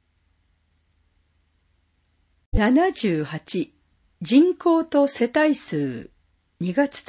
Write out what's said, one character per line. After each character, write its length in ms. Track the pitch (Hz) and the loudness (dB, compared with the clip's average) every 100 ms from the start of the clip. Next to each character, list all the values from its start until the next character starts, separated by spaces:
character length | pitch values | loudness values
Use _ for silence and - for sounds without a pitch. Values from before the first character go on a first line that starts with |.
| _ _ _ _ _ _ _ _ _ _ _ _ _ _ _ _ _ _ _ _ _ _ _ _ - | _ _ _ _ _ _ _ _ _ _ _ _ _ _ _ _ _ _ _ _ _ _ _ _ -2
七 400 | 208 214 262 370 | 2 4 4 2
十 320 | - 214 160 | 0 -2 -2
八、 500 | 151 160 - 185 - _ _ _ _ - | -4 -10 -8 -6 -6 _ _ _ _ -14
人 340 | 160 254 359 | 2 4 4
口 300 | - 349 330 | 2 0 0
と 240 | 320 285 285 | 0 0 0
世 220 | - 240 | 0 -2
帯 200 | 302 311 | 0 0
数。 560 | 277 - 156 139 120 - _ _ _ _ - | -2 -4 -6 -6 -8 -14 _ _ _ _ -10
二 140 | 180 | -6
月 260 | 180 285 - | -2 -2 -4